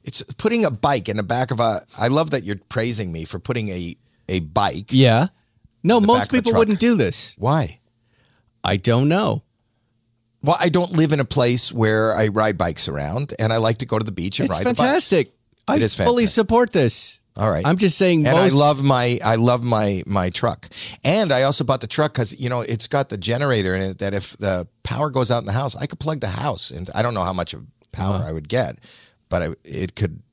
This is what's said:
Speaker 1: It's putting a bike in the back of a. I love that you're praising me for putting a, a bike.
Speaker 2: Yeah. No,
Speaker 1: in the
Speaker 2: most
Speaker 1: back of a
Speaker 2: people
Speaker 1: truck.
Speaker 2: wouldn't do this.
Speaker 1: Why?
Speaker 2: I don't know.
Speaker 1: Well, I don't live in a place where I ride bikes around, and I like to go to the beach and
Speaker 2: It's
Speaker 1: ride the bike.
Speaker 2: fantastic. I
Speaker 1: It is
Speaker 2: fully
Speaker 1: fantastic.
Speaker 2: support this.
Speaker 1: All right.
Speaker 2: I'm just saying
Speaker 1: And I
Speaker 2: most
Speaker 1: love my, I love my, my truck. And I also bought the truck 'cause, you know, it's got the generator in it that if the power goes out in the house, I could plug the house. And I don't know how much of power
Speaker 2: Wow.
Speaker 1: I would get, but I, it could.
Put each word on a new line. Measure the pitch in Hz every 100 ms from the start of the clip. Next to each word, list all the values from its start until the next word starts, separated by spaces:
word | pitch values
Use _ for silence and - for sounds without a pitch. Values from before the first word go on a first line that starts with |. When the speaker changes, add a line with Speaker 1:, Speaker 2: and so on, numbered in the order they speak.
Speaker 1:
It's | - - -
putting | - 214 233
a | 180
bike | 110 147 135 98
in | 107
the |
back | 98 120 127
of | 117
a. | 117 101 - -
I | 117
love | 143 160
that | 139
you're | 90 101 _
praising | 123 117 110 95
me | 82
for | 80 92
putting | - 120 107
a, | 90 85 - _ _ -
a | 92
bike. | 78 90 98 76 104
Speaker 2:
Yeah. | 131 131 113 175 _ _ _ _ _
No, | 170 233
Speaker 1:
in |
the | 202
Speaker 2:
most | 247
Speaker 1:
back | -
of |
a | 254
Speaker 2:
people | 233
Speaker 1:
truck. | 220
Speaker 2:
wouldn't | 220 202
do | 240
this. | 220 101 - - -
Speaker 1:
Why? | 110 156 95 - _ _ _ _ _ _ _ _
Speaker 2:
I | 90 95
don't | 120 117 143
know. | 180 214 110 _ _ _ _ _ _ _ _ _ _
Speaker 1:
Well, | 139 175
I | 180
don't | 175 175
live | 170 160
in | 147
a |
place | 131 139 123 123 -
where | - 110 110 110 107
I | 110
ride | 104 107 90
bikes | 85 76 -
around, | 71 73 110 143 -
and | 110
I | 113
like | 113 113
to | 117
go | 110
to |
the | 110
beach | 90 87 -
and | -
Speaker 2:
It's |
Speaker 1:
ride | 82 240
the |
bike. | 240
Speaker 2:
fantastic. | 247 320 - 277 240 _ _ _ -
I | 285
Speaker 1:
It |
is | -
Speaker 2:
fully | - 104 247
Speaker 1:
fantastic. | 220
Speaker 2:
support | - 208 226 240
this. | 185 123 - - - _ -
Speaker 1:
All | 101
right. | 80
Speaker 2:
I'm | 104 180
just | 196 -
saying | 185 165 143
Speaker 1:
And | 160
I |
Speaker 2:
most | 190
Speaker 1:
love | 139 147 139
my, | 139 127 123 123
I | 110 113
love | 120 123
my, | 120 113 101 95 -
my | 98 92
truck. | - - 82 - - - -
And | 127 196 190
I | 127
also | 135 147
bought | 131 131
the | 113
truck | - 151
'cause, | - 110 -
you | 123
know, | 123
it's | 113 113 -
got | 139 135
the | 107
generator | 92 120 143 117 95
in | 92
it | 95 90
that | 98
if | 98 95 -
the | 101 92 87 _
power | - 117 151
goes | 131 113
out | 117
in | 101
the |
house, | 110 139 -
I | 143
could | 165
plug | 143 156
the | 104
house. | 92 143 92 -
And | 64 90
I | -
don't | 120
know | 107
how | 90
much | 92 85
of | - - _ _
power | - 95 95
Speaker 2:
Wow. | 78
Speaker 1:
I |
would | 80 73
get, | 120 85 57 - - - _ _
but | 90
I, | 80 -
it | - 69 90
could. | - 90 - _